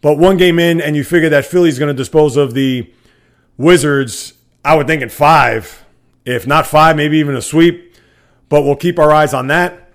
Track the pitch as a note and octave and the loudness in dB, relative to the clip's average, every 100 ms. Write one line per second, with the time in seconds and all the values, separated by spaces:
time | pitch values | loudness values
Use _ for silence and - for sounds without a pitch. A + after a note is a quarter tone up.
0 | D3 D3+ F3+ F#3+ F3+ E3+ E3+ E3+ D3+ D3+ | 0 2 2 4 2 2 0 0 -2 -4
1 | B2+ F3 D#3+ D3 C3+ F3+ F3 C3 D3 C3 | -2 0 2 0 0 0 0 0 -4 -4
2 | C3 D#3 D3+ B2+ C#3 A#2+ C3+ B2+ A2+ _ | -2 0 2 0 -2 -2 -2 -4 -8 _
3 | _ _ _ _ _ - C#3+ F3 D3 C#3 | _ _ _ _ _ -4 2 2 2 -2
4 | B2+ - - _ _ _ C#3 D#3 C#3 D#3+ | -4 -10 -18 _ _ _ 0 0 0 -4
5 | A#2+ - D3 D#3+ B2+ A2+ - - _ _ | -6 -2 2 4 2 -2 -8 -20 _ _
6 | _ _ - B2 B2 D3+ - D3+ D#3+ D#3 | _ _ -8 -6 -2 -2 0 2 2 2
7 | D3 D#3 D3 C3 - D3+ E3+ F3 - _ | 0 0 -2 -4 -4 2 2 0 -16 _
8 | _ _ _ _ _ D3 C#3+ C#3+ F3 E3+ | _ _ _ _ _ 0 0 -2 -4 0
9 | D3+ D3+ D3+ C3+ C3 D#3+ F3 F3 _ | 2 4 2 -2 -2 -2 -2 -6 _